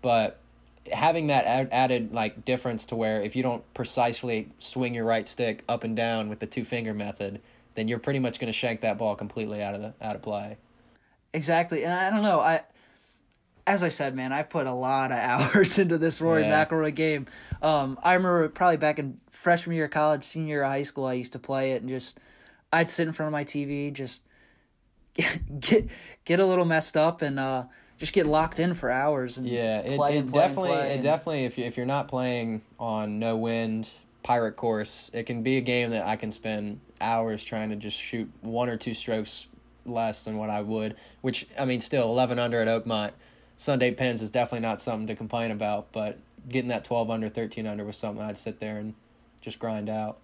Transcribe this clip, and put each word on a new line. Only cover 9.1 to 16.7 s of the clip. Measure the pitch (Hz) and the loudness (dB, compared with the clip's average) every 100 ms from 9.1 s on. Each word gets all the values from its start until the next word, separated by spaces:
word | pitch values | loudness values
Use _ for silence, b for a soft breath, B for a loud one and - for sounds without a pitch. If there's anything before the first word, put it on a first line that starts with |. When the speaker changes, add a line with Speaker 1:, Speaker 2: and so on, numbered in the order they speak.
| 101 | -2
Speaker 1:
completely | 104 - 107 104 | -6 -6 -6 -4
out | 101 101 | -4 -6
of | |
the, | 110 - | -8 -8
out | 110 101 | -8 -6
of | |
play. | - 104 104 107 _ _ b b b b _ | -6 -6 -6 -14 _ _ b b b b _
Speaker 2:
Exactly. | 165 143 165 170 160 | -6 2 2 2 0
And | 160 | 0
I | 180 190 | 0 2
don't | 214 | 2
know, | 208 170 | 4 4
I, | - 170 - b b b b b b _ _ _ - | 6 2 0 b b b b b b _ _ _ 0
as | 196 | 2
I | 175 | 2
said, | - 139 131 | 0 -2 -2
man, | 127 | -4
I | 139 | -2
put | 151 170 131 | -2 -2 -2
a | |
lot | 123 127 135 131 | -2 0 2 2
of | 123 | 0
<laughs> | |
hours | 120 127 135 208 185 - | 2 2 4 6 6 6
into | 185 165 | 4 4
this | 160 151 | 2 2
Rory | 165 165 | 2 4
Speaker 1:
Yeah. | 156 156 | 6 4
Speaker 2:
McIlroy | 156 | 4